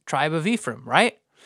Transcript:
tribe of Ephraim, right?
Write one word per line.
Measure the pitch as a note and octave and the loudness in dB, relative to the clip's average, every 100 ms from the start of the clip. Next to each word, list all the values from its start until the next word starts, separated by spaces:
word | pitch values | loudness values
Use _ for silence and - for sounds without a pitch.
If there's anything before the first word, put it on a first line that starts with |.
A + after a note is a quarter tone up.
| - | -6
tribe | C#3 D3+ | -2 0
of | D#3+ D#3 | 0 -2
Ephraim, | A#3 - A2 | -2 -4 -10
right? | A2 C#3+ A#3 - _ _ | 0 2 2 -2 _ _